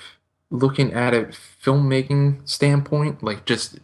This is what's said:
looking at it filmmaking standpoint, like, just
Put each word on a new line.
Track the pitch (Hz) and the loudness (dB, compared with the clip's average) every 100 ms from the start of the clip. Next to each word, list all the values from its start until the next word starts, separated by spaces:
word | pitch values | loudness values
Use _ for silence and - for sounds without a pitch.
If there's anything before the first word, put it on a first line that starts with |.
| - _ _ _ _ | -16 _ _ _ _
looking | 123 135 139 127 | -2 0 0 -2
at | 117 123 | 0 0
it | 117 110 - - _ | 0 -2 -10 -20 _
filmmaking | 135 143 135 131 135 143 143 139 - | 0 2 2 0 0 2 2 0 -6
standpoint, | - 143 143 143 147 151 143 | 0 2 2 0 -2 -2 -4
like, | 107 104 - | -6 -6 -4
just | 113 - - | -4 -4 -14